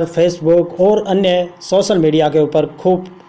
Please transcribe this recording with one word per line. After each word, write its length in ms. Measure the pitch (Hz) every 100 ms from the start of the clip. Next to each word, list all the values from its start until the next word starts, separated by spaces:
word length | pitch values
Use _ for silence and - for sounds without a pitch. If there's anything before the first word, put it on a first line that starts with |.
| 165
Facebook 720 | 165 175 170 156 175 170 -
और 240 | 185 214 202
अन्य 420 | 190 190 180 175 -
सोशल 380 | - 185 190 196
मीडिया 300 | 156 156 151
के 100 | 151
ऊपर 280 | 147 156 147 -
खूब 260 | 180 180 - -